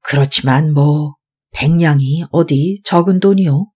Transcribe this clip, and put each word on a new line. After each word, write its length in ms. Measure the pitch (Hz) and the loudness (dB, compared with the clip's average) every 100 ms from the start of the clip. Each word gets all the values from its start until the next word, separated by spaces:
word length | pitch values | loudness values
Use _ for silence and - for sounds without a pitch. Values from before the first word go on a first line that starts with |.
그렇지만 720 | - 139 139 - 131 131 156 | -4 -2 0 0 0 0 0
뭐 480 | 147 147 147 151 - _ _ _ | 2 2 0 -4 -10 _ _ _
백 200 | - 139 | -6 0
냥이 520 | 170 165 143 135 151 170 | 2 2 2 0 -4 -4
어디 500 | 175 170 139 160 196 | -2 0 0 -2 -4
적은 360 | - 175 170 185 | -2 0 2 2
돈이요? 500 | 196 196 180 139 202 | 2 2 2 0 -4